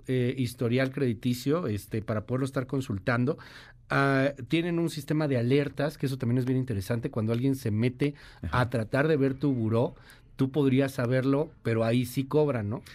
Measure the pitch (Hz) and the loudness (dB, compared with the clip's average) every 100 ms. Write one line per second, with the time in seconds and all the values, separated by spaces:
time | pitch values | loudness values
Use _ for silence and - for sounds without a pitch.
0 | - 127 123 131 120 - 120 123 131 135 | -4 0 0 0 -4 -2 0 0 0 0
1 | 127 107 127 123 139 165 151 104 - 113 | -2 0 -2 -2 0 0 0 -4 -4 -6
2 | 107 107 104 127 135 139 123 139 131 101 | -4 -4 -2 -4 -2 -4 -4 -4 -4 -4
3 | - 120 123 170 - - - - - 139 | 0 2 0 -2 -10 -20 -20 -20 -4 0
4 | 139 135 135 135 117 165 175 170 165 156 | 2 2 2 -2 -2 -2 0 0 -2 -4
5 | 135 156 151 127 120 139 139 - 143 - | -2 0 2 0 2 2 2 -2 -4 -2
6 | 139 135 117 127 127 131 127 101 - 117 | -4 -2 0 0 2 0 0 -4 -2 -4
7 | 139 120 110 120 135 135 113 104 123 123 | -2 -2 0 0 0 0 0 0 0 0
8 | 147 147 - - 82 123 123 120 104 131 | -2 -4 -14 -10 -4 0 0 -2 0 0
9 | 156 151 135 135 147 127 110 113 143 - | 2 4 2 2 0 0 2 2 0 -4
10 | - - - - 135 151 135 127 135 135 | -20 -20 -20 -2 0 2 4 4 2 0
11 | 120 131 131 139 160 - 117 113 113 123 | 0 2 2 2 0 -4 -2 0 2 2
12 | 120 139 135 151 147 123 104 117 - | 0 -4 0 2 2 0 -4 -6 -10